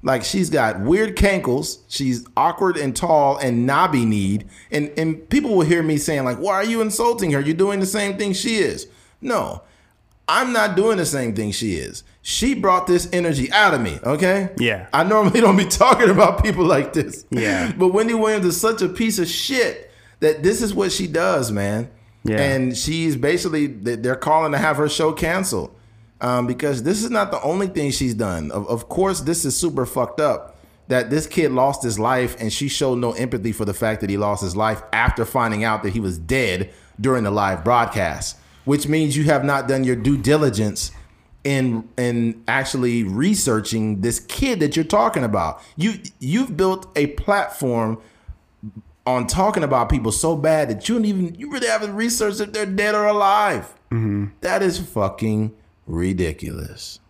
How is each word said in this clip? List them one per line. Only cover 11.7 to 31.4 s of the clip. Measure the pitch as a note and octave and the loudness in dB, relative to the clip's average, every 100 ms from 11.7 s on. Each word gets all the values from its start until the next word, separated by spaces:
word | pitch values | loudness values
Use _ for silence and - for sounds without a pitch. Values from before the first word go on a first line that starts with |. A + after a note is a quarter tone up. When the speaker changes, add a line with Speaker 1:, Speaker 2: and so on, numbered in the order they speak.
Speaker 1:
is. | E2 A#1+ - - _ | -4 -6 -12 -20 _
She | - - B3 | -6 -2 0
brought | C4 F#3+ F3+ F3+ | 2 2 2 4
this | F3 F3 | 2 2
energy | F3+ E3+ C#3+ - | -2 0 0 2
out | G3 G#3 | 4 4
of | D3 | 4
me, | G#2 D2 | -2 -4
okay? | A#2+ D3 F#3 G3 F#3+ - | -2 0 2 2 -2 -2
Speaker 2:
Yeah. | A#2+ G2+ F#2 | -2 -2 0
Speaker 1:
I | C#3 | 2
normally | F3+ G#3+ G3 A3+ | 4 4 4 6
<laughs> | |
don't | A3+ F#3+ | 6 6
be | |
talking | F3+ - C4 B3 A3 | 2 4 6 6 6
about | G3 G#3 G3+ | 6 4 4
people | G#3+ E3+ | 0 2
like | F3 C#3+ C#3 | 4 4 2
this. | D#3 - - - | -2 -4 -8 -6
Speaker 2:
Yeah. | A#2+ A2 F2+ F2 - | -2 0 0 -2 2
Speaker 1:
But | F#3 | 2
Wendy | F#3+ A3+ | 2 0
Williams | A3+ A3 G#3+ F#3 | 2 2 2 0
is | E3+ | 0
such | A3 A3+ | 0 0
a | F3+ | -2
piece | F#3 A3+ G3+ | 0 -2 0
of | E3+ | -2
shit | - - C4+ G#3 - - - - _ | -4 -4 0 -2 -4 -16 -20 -20 _
that | D#3 D#3 | 0 2
this | D#3+ G#3+ | 0 0
is | A3 | -2
what | F#3+ F#3+ | 0 -2
she | - F3+ | -2 -2
does, | D#3 F#3 E3 A#2 | 0 0 0 0
man. | G#2 G2+ G#2+ A#2+ - _ _ | -2 -2 -2 -6 -12 _ _
Speaker 2:
Yeah. | - G#2+ | -4 0
Speaker 1:
And | C#3 C3+ B2+ A#2+ | 0 0 -2 -2
she's | - E3 E3 C3+ | -4 -2 -2 0
basically, | C#3 F3 F3 D#3 D3 | 0 0 0 -2 -2
they, | A2+ A2 A#2 | -4 -6 -4
they're | B2 | -2
calling | B2+ D3+ D#3+ D#3 | -2 0 2 2
to | C#3 | 0
have | D#3 C#3+ | 0 0
her | D3+ | 0
show | D3 D#3+ | 2 0
canceled. | D#3 E3 F3+ F#3+ G2+ D#2 - - - - _ | 0 -2 -2 -2 -4 -6 -14 -20 -20 -20 _
Um, | B2 B2 B2 | -2 0 -2
because | B2+ D3 C3 | -2 -2 -2
this | B2 G#3 | -2 -2
is | A3+ | 0
not | A#3 G2+ | -2 -2
the | - | -2
only | C3+ F3+ F#3+ | -2 -2 -2
thing | E3+ C#3+ | -2 -2
she's | B2 C3 | 0 -2
done. | G#2+ G#2+ E2+ D2 | -2 -2 -4 -4
Of, | G2+ G2+ | -6 -4
of | A#2 - | -6 -4
course, | - F#3+ F3 | -2 0 0
this | C#3 E3+ | -2 -2
is | C#3+ - | -2 -2
super | E3+ C3 B2 | -2 -2 -4
fucked | C3+ A#2+ - | -2 -4 0
up | D3+ A2+ - - - _ - | 0 0 -6 -20 -20 _ -2
that | B2+ A2 | 0 0
this | D3 D3+ | -2 -2
kid | - | 0